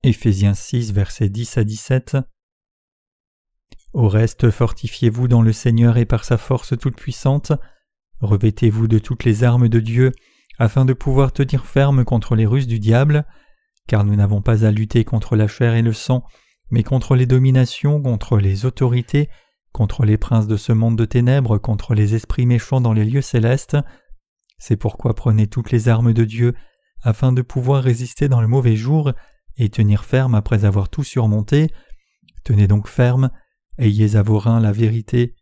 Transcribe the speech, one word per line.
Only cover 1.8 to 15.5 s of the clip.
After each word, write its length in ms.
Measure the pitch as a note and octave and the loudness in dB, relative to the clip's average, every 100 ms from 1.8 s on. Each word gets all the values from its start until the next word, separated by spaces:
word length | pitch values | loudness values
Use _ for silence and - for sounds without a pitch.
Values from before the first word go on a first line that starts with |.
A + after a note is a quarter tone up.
| - C3 - C#3 C3 _ _ _ _ _ _ _ _ _ _ _ _ _ _ - - | -2 -2 -2 -6 -6 _ _ _ _ _ _ _ _ _ _ _ _ _ _ -20 -10
Au 120 | D#3 A2+ | 0 2
reste, 460 | G#2 A2+ - B2 | 2 0 0 0
fortifiez-vous 760 | - A#2 - A2+ - A#2 A2+ B2 | 0 -2 -2 -10 -2 -2 0 2
dans 160 | A#2+ | 4
le 100 | A2+ | 4
Seigneur 440 | A2 B2+ A#2 A#2+ A2+ | 2 0 2 4 2
et 80 | |
par 180 | A#2 B2 | 0 -2
sa 140 | - A#2 | 0 -4
force 420 | - C3 - C3 | -2 -6 -4 -6
toute-puissante. 720 | C#3 A#2 - - C3+ C#3+ - C#3+ - _ _ _ _ - | -6 -8 -12 -4 -2 -2 -2 -4 -4 _ _ _ _ -8
Revêtez-vous 680 | G2+ G2+ A2 G#2 A#2 A2 A2+ | -2 2 0 2 0 2 2
de 140 | A2 | 0
toutes 240 | - B2+ | 0 -4
les 180 | A#2+ G#2+ | 0 2
armes 260 | A#2+ A#2+ A#2+ | 2 4 2
de 120 | A#2 | 2
Dieu, 320 | A2 A#2 C3 B2 _ _ _ - | 0 0 0 0 _ _ _ -2
afin 240 | A#2 - | 0 2
de 80 | C3 | 0
pouvoir 400 | B2+ - C3 C3+ | 0 0 2 0
tenir 340 | - C#3 C3+ - | 0 -2 -2 -2
ferme 380 | - C#3 C#3 | 0 2 2
contre 320 | A#2+ A#2+ - A2+ | 2 0 0 0
les 100 | A2 | 2
ruses 220 | C3 B2+ | 0 -2
du 100 | A#2 | -2
diable, 480 | G#2 A#2 C#3+ D3 D3 - _ _ _ _ - | 2 2 4 0 -2 -14 _ _ _ _ -4
car 160 | G#2+ | 0
nous 100 | G2+ | 2
n'avons 260 | G#2 G2+ G#2 | 2 2 0
pas 240 | G2+ A2+ | 0 2
à 60 | A2 | 2
lutter 340 | G#2+ G#2+ A#2+ | 0 0 0
contre 300 | A2 A2+ - | 0 -2 -2
la 140 | A2 | 0
chair 260 | G#2 | 0